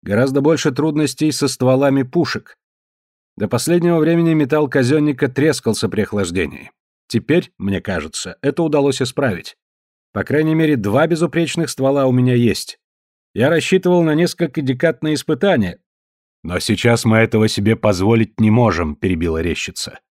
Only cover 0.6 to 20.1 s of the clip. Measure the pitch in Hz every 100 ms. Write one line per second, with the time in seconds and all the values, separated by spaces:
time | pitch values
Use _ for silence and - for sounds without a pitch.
0.6 | 156 127 156 147 147 - 156 - 143 -
1.6 | 127 131 139 135 127 175 156 107 - _
2.6 | _ _ _ _ _ _ _ - 104 120
3.6 | 156 175 175 170 151 170 170 160 147 151
4.6 | 147 143 123 151 151 131 139 127 151 139
5.6 | - 107 107 92 101 104 92 87 78 -
6.6 | - _ _ _ _ 117 - 160 - _
7.6 | 98 98 - 90 78 - - 85 139 139
8.6 | 160 147 143 131 123 - 139 87 - -
9.6 | _ _ _ _ _ 104 95 147 156 160
10.6 | 160 143 101 113 160 165 165 160 170 -
11.6 | 160 - 135 139 131 127 123 123 120 -
12.6 | - - _ _ _ _ _ - 123 165
13.6 | - 185 180 180 165 151 175 - 170 -
14.6 | 135 131 165 160 156 151 - 151 202 165
15.6 | 95 - _ _ _ _ _ _ 85 87
16.6 | - 107 117 117 113 110 113 110 107 -
17.6 | 101 113 107 92 98 117 113 - 110 110
18.6 | 117 85 85 73 95 87 85 80 82 78
19.6 | - 87 - - _